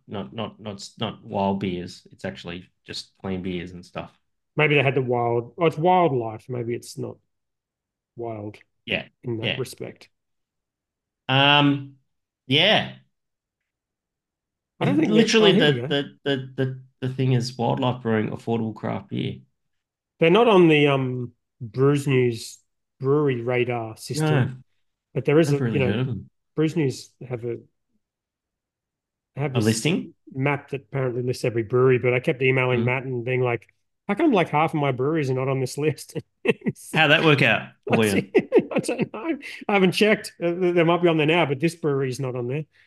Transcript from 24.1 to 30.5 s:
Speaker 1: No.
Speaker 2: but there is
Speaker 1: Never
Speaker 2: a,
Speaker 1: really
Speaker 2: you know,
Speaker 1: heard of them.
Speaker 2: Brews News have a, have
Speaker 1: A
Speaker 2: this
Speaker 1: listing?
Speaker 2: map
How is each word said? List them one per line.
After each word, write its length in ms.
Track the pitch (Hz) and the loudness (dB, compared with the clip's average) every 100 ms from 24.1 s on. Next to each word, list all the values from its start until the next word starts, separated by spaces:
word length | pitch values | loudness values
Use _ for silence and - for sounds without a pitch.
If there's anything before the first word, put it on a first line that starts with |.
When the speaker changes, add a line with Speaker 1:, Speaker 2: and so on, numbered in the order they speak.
| 147 156 | -2 0
Speaker 1:
No. 200 | 147 131 - - _ _ _ _ | 2 0 -6 -20 _ _ _ _
Speaker 2:
but 120 | - 120 | -6 2
there 140 | 147 | 4
is 120 | 151 | 4
Speaker 1:
Never 140 | 143 120 | 2 0
Speaker 2:
a, 20 | |
Speaker 1:
really 120 | 110 | 0
Speaker 2:
you 60 | 127 | 0
know, 60 | |
Speaker 1:
heard 80 | 107 | 0
of 60 | 131 | -2
them. 220 | 104 - _ _ - | -6 -12 _ _ -4
Speaker 2:
Brews 200 | 156 165 | -2 0
News 360 | 139 - - - 135 | -2 -4 -12 -20 -12
have 140 | 123 120 | -10 -8
a, 120 | 113 - _ _ _ _ _ _ _ _ _ _ _ _ _ _ _ _ - | -10 -12 _ _ _ _ _ _ _ _ _ _ _ _ _ _ _ _ -8
have 160 | 143 | -4
Speaker 1:
A 20 | 127 | 0
Speaker 2:
this 100 | 107 | 0
Speaker 1:
listing? 480 | 113 151 214 - - - | 2 0 -2 -4 -16 -14
Speaker 2:
map 360 | 135 139 | -4 -2